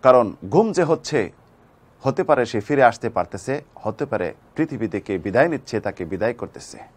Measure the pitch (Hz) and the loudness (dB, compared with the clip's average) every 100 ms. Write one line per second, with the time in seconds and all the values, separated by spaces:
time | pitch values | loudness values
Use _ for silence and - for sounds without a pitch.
0 | 131 127 110 - 95 139 226 180 160 156 | 8 6 4 -4 0 2 2 2 0 0
1 | - 147 95 _ _ _ _ _ _ _ | 0 -2 -4 _ _ _ _ _ _ _
2 | 135 131 185 143 117 110 - 139 123 113 | -4 -2 2 2 2 -4 -2 4 4 2
3 | 117 - 87 98 - 143 - - 107 110 | -6 -4 -6 -8 -8 -8 -10 -10 -10 -8
4 | 143 113 87 - _ - 160 131 110 98 | -6 -4 -4 -8 _ -6 -6 -4 -6 -6
5 | - 95 82 104 160 147 - 110 101 95 | -6 -6 0 2 2 0 -6 -6 -6 -8
6 | 87 95 107 120 95 - - 57 - | -10 -4 -4 -4 -12 -14 -20 -20 -20